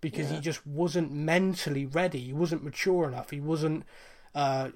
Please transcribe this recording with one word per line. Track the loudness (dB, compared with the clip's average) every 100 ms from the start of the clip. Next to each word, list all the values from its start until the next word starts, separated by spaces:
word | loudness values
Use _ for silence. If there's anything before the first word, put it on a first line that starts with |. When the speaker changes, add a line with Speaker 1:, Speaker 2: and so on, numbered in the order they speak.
Speaker 1:
because | -6 -2 -2
Speaker 2:
Yeah. | -2
Speaker 1:
he |
just | -4 -4 -6
wasn't | 0 0 2 0
mentally | 0 2 4 4 0 -2 -2 0
ready. | 2 0 0
He | -6
wasn't | -2 0 0
mature | -4 -2 2 4 2
enough. | -2 -6
He | -6
wasn't, | -2 0 2 0 -4 -18 -20 -20 -8
uh, | 0 2 2 -2